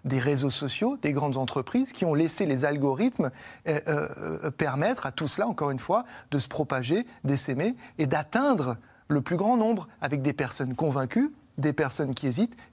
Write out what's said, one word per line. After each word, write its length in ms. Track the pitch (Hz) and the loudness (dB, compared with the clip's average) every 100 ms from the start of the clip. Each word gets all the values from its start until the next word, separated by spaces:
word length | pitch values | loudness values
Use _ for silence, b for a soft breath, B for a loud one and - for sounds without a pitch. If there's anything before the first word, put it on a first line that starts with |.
| 135 | -2
des 140 | 131 | 0
réseaux 300 | 127 143 139 | 2 2 2
sociaux, 480 | - 143 - 226 269 | 0 -2 0 0 0
des 120 | 147 | 0
grandes 240 | 139 147 131 | 0 0 -2
entreprises 560 | 127 143 127 247 262 | -2 -2 0 0 -2
qui 120 | - 175 | 0 2
ont 100 | 147 | 4
laissé 300 | 165 - 185 | 2 2 0
les 200 | 131 143 | 2 2
algorithmes, 640 | 147 139 135 247 - 143 B B B - | 2 0 2 0 2 -2 B B B -2
euh, 120 | 147 - | -2 0
euh, 200 | 147 151 143 160 156 156 | -2 -2 -6 -6 -4 -6
euh, 60 | |
permettre 540 | - 151 135 185 254 131 | -2 -2 2 0 0 -4
à 60 | |
tout 160 | - 151 | -4 -4
cela, 200 | - 226 | -2 -2
encore 220 | 180 147 | 0 -2
une 100 | 135 | -2
fois, 260 | - 202 247 B B | 0 0 0 B B
de 60 | 143 | -2
se 100 | - | -2
propager, 580 | - 143 135 120 185 240 B | -2 0 0 0 0 -2 B
d'essaimer 520 | 135 139 - 131 196 247 B - | -2 0 0 0 -2 -2 B -2
et 100 | 143 | 0
d'atteindre 680 | 151 147 226 285 220 127 117 B B _ | 0 0 2 2 2 0 -4 B B _
le 120 | 151 | -2
plus 160 | - 175 | 0 0
grand 180 | 202 247 | 2 2
nombre 320 | 220 214 160 B | 2 0 -4 B
avec 200 | 143 143 | -4 0
des 120 | 139 | 0
personnes 420 | 143 131 - 131 123 | 0 -2 -2 -4 0
convaincues, 560 | 156 139 127 226 285 - - - | 0 0 0 2 2 -2 -14 -2
des 140 | 151 | 0
personnes 420 | 143 143 - 143 | 2 0 0 -2
qui 140 | 127 139 | 0 -2
hésitent 280 | 123 233 - B | 0 0 -2 B